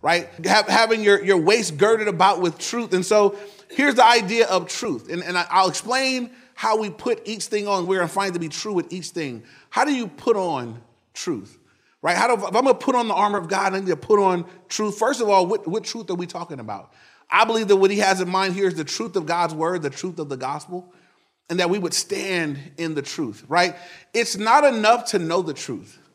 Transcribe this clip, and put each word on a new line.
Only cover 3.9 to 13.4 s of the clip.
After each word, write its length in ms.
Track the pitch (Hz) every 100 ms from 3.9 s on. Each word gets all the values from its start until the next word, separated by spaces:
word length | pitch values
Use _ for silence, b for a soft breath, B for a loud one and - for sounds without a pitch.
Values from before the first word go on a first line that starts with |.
| 240
the 80 |
idea 420 | 233 240 190 226 226
of 200 | 185 170
truth. 440 | - 240 123 -
And, 120 | 170
and 140 | 165 180
I, 100 | 170
I'll 180 | 180 190
explain 640 | 147 202 254 269 254 240 B B
how 240 | - 220 220
we 100 | 214
put 320 | 160 247 233 -
each 180 | 220
thing 240 | - 208 202
on. 180 | 196 175
We're 120 | 190
gonna 100 | 170
find 240 | 190 196
to 80 | 180
be 80 | 165
true 240 | - 214
with 180 | 190 175
each 160 | 185 160
thing. 320 | - 147 117 b b b
How 160 | -
do 100 | 277
you 120 | 269 220
put 280 | - - 214
on 440 | 185 139 120 113 _ _ _
truth? 460 | - - 127 95 _ _ _ _ _
Right? 160 | 151 175
How 180 | 226
do, 80 | 233
if 20 | 196
I'm 180 | 196
gonna 80 | 269
put 220 | 240 -
on 140 | 254 233
the 60 |
armor 220 | 180 202
of 120 | 202